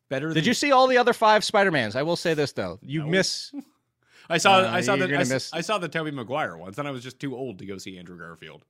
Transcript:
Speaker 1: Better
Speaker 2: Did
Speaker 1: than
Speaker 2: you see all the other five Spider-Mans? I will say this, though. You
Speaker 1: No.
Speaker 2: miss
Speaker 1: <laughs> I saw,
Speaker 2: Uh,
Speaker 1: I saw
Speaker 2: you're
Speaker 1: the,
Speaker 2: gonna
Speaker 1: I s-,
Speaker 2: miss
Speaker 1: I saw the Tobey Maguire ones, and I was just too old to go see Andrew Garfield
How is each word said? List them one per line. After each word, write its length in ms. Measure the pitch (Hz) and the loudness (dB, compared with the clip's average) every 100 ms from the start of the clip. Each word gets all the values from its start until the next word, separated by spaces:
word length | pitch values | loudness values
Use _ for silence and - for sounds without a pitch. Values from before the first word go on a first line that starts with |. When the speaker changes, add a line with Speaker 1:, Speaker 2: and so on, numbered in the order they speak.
| - | -8
Speaker 1:
Better 180 | 135 156 | -6 -2
Speaker 2:
Did 100 | 160 | 0
Speaker 1:
than 60 | 165 | 0
Speaker 2:
you 80 | |
see 180 | 240 285 | 2 4
all 160 | 262 262 | 6 6
the 100 | 247 | 4
other 160 | 240 | 4
five 300 | - 220 214 | 4 4 4
Spider-Mans? 520 | - 214 196 156 110 117 | 4 2 4 2 0 -2
I 80 | |
will 120 | 156 170 | -2 -2
say 160 | 175 | 0
this, 180 | 156 143 | 0 0
though. 260 | - 95 87 | -2 -6 -6
You 200 | 131 147 | -8 -6
Speaker 1:
No. 60 | 151 | 0
Speaker 2:
miss 460 | 185 180 - - 285 - _ _ | 0 0 -2 -10 -14 -16 _ _
Speaker 1:
<laughs> 380 | _ _ _ - | _ _ _ -4
I 80 | 165 | 2
saw, 220 | 202 190 | 6 6
Speaker 2:
Uh, 100 | 190 | 6
Speaker 1:
I 100 | 180 | 2
saw 120 | 190 196 | 0 0
Speaker 2:
you're 120 | - | 0
Speaker 1:
the, 60 | |
Speaker 2:
gonna 60 | 143 | 0
Speaker 1:
I 20 | |
s-, 80 | 127 | 0
Speaker 2:
miss 240 | 131 - | -2 -4
Speaker 1:
I 80 | 160 | -8
saw 160 | 170 208 | -4 -4
the 80 | 170 | -2
Tobey 240 | 165 156 | -6 -6
Maguire 460 | 143 110 143 127 85 | -6 -6 -4 -4 -6
ones, 200 | 92 104 | -12 -8
and 100 | 143 | -8
I 40 | |
was 120 | 131 | -8
just 160 | 123 - | -12 -10
too 160 | 139 120 | -10 -8
old 220 | 131 95 | -10 -10
to 60 | 98 | -12
go 120 | 95 | -12
see 200 | 98 92 | -12 -16
Andrew 200 | 87 87 | -16 -16
Garfield 460 | 85 85 78 71 _ | -16 -16 -18 -20 _